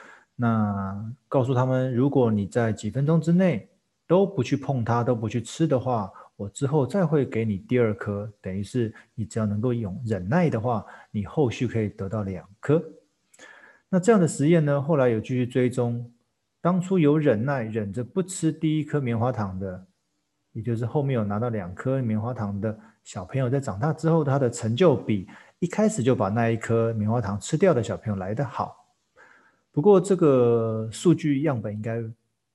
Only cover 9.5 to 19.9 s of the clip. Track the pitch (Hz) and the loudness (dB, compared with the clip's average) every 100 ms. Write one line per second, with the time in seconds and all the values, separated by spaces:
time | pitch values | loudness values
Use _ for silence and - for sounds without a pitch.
9.5 | 104 127 120 101 104 113 101 90 156 165 | 0 -2 -2 -4 -6 -4 -4 0 0 2
10.5 | 113 120 110 - - - 107 92 - 127 | 0 -2 -4 -6 -20 -10 -8 -6 0 0
11.5 | - 117 113 104 - 95 107 98 90 - | 0 -4 -2 -4 -4 -8 -6 -6 -8 -12
12.5 | 101 - 156 - - _ _ _ _ - | -12 0 0 0 -16 _ _ _ _ -20
13.5 | - - _ - 185 180 220 160 - 143 | -20 -20 _ -2 0 4 4 4 2 4
14.5 | 170 147 143 135 156 127 110 107 127 123 | 4 4 0 0 2 2 2 -2 -2 0
15.5 | 127 123 123 120 120 117 _ _ _ _ | 0 0 0 -2 -4 -8 _ _ _ _
16.5 | _ 165 185 175 190 147 156 147 107 131 | _ -2 0 0 2 4 4 4 2 0
17.5 | 139 110 110 101 107 120 190 185 - 160 | -2 -4 -4 -4 -6 -6 -4 -6 -2 -4
18.5 | 160 160 156 147 151 127 113 120 110 98 | -2 -2 -2 -2 -2 -2 0 -2 -2 -4
19.5 | 92 98 90 - | -6 -8 -10 -16